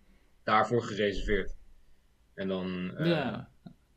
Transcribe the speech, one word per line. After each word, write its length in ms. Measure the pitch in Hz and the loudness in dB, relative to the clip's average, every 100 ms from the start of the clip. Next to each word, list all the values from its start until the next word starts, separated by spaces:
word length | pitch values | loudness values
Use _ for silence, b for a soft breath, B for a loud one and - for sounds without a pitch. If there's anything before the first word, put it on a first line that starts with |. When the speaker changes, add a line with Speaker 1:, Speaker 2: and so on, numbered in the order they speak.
| - - _ _ | -20 -20 _ _
Speaker 1:
daarvoor 400 | - 107 - 120 | 2 4 4 2
gereserveerd. 720 | - 101 104 95 - 101 92 - - - - - _ _ _ | 0 0 0 0 0 0 0 -8 -14 -20 -20 -20 _ _ _
En 140 | - 95 | -8 -4
dan, 440 | 95 92 90 90 - | -2 -2 -6 -6 -2
eh, 80 | 160 | 2
Speaker 2:
Ja. 240 | 160 127 107 - - | 2 0 -4 -10 -18
Dan 100 | - - _ | -20 -20 _